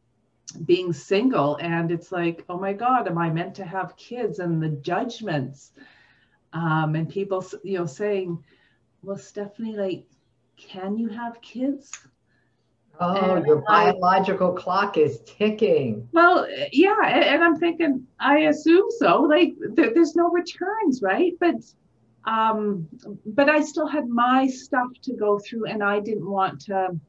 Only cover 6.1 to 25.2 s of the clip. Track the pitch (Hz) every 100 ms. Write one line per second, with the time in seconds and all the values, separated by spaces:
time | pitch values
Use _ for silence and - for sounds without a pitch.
6.1 | _ _ _ _ 160 160 156 156 160 160
7.1 | 196 196 185 180 - 196 185 175 - 208
8.1 | 196 180 170 _ _ _ _ _ _ 190
9.1 | 196 - 208 202 - 220 208 190 - -
10.1 | _ _ _ _ _ - 190 196 220 226
11.1 | 233 233 - - 240 269 269 - - _
12.1 | _ _ _ _ _ _ _ _ 156 180
13.1 | 196 185 175 147 147 208 196 180 180 180
14.1 | 190 190 185 180 180 185 190 208 160 147
15.1 | - - - 214 214 202 151 127 - -
16.1 | 330 349 349 - 269 294 262 392 415 285
17.1 | 269 220 302 339 302 339 330 320 262 -
18.1 | - 254 294 311 294 320 359 466 - 196
19.1 | 233 294 302 339 - 214 330 233 339 320
20.1 | 339 339 349 349 - 370 440 359 254 190
21.1 | 240 349 349 339 226 - _ _ _ _
22.1 | _ 220 226 220 214 208 190 160 - -
23.1 | - 220 285 285 302 302 330 294 294 240
24.1 | 233 247 262 269 - - 254 247 - 262
25.1 | 208